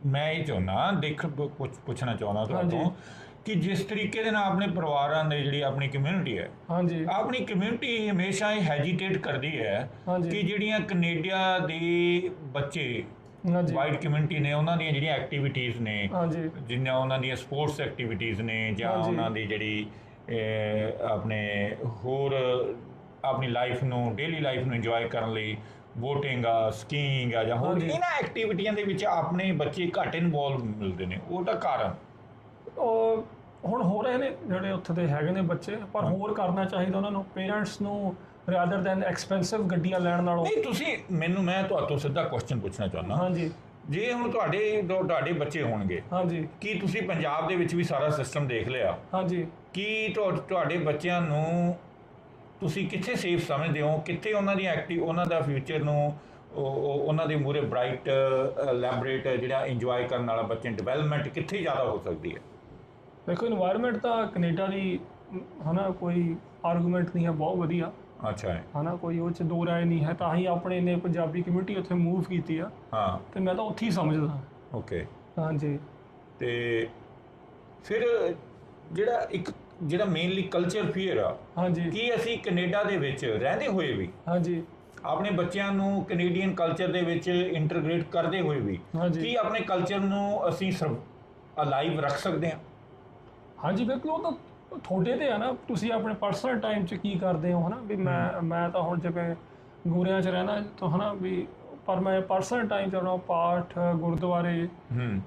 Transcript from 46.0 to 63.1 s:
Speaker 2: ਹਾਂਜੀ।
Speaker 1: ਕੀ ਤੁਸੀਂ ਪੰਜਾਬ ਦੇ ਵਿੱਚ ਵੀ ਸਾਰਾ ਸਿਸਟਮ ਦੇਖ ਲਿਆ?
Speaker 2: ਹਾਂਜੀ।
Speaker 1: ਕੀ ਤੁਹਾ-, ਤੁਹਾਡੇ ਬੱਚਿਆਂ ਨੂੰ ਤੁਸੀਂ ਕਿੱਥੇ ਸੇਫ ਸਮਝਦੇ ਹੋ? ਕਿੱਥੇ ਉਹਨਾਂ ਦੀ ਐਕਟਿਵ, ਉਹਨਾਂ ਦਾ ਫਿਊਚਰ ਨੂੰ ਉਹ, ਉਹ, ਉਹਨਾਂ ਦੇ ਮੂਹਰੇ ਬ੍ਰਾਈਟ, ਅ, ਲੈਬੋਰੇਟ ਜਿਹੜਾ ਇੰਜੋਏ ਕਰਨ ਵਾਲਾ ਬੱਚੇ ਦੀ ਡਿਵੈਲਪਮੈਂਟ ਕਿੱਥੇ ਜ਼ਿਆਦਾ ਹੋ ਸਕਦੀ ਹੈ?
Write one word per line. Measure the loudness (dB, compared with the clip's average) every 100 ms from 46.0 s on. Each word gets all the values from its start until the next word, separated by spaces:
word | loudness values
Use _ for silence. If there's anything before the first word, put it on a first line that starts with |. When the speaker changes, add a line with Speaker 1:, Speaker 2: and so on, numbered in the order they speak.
| -2
Speaker 2:
ਹਾਂਜੀ। | 0 0 0 -4 -6
Speaker 1:
ਕੀ | -6
ਤੁਸੀਂ | -2 -2 -2
ਪੰਜਾਬ | -2 0 0 0 0
ਦੇ | 0
ਵਿੱਚ | 2
ਵੀ | 2
ਸਾਰਾ | 2 2 2
ਸਿਸਟਮ | 0 -2 -2 0
ਦੇਖ | 0 0
ਲਿਆ? | 0 0 0 -2
Speaker 2:
ਹਾਂਜੀ। | -2 0 0 -2 -8 -10
Speaker 1:
ਕੀ | -4 -2 0 0
ਤੁਹਾ-, | 0 0 0
ਤੁਹਾਡੇ | 0 0 2 2
ਬੱਚਿਆਂ | 2 0 0 2
ਨੂੰ | 2 2 2 2 2 0 -8 -20 -20 -20 -20 -20 -20 -6
ਤੁਸੀਂ | -4 -2 -2
ਕਿੱਥੇ | -2 -2
ਸੇਫ | -2 2 0 2
ਸਮਝਦੇ | 0 2 2
ਹੋ? | 2 2 0
ਕਿੱਥੇ | -4 0
ਉਹਨਾਂ | 2 2 2
ਦੀ | 2
ਐਕਟਿਵ, | 0 0 0
ਉਹਨਾਂ | 0 2 2
ਦਾ | 2
ਫਿਊਚਰ | 2 0 0 -2
ਨੂੰ | 2 2 2 -2 -12 -20 -10
ਉਹ, | -4 -2
ਉਹ, | 0 0 0
ਉਹਨਾਂ | 2 2 2
ਦੇ | 2
ਮੂਹਰੇ | 2 0
ਬ੍ਰਾਈਟ, | 2 2 0 0 2 4 4 4 2 0 2
ਅ, |
ਲੈਬੋਰੇਟ | 2 2 0 0 0 0
ਜਿਹੜਾ | 0 2 0 0
ਇੰਜੋਏ | 0 2 2
ਕਰਨ | 2 0 0
ਵਾਲਾ | 0
ਬੱਚੇ | 0 -2 -2
ਦੀ |
ਡਿਵੈਲਪਮੈਂਟ | -2 0 0 2 0 -2
ਕਿੱਥੇ | -4 -4 -2
ਜ਼ਿਆਦਾ | 0 0
ਹੋ | 0 0
ਸਕਦੀ | -4 -4 -4
ਹੈ? | -8 -12 -20 -20 -20 -20 -20 -20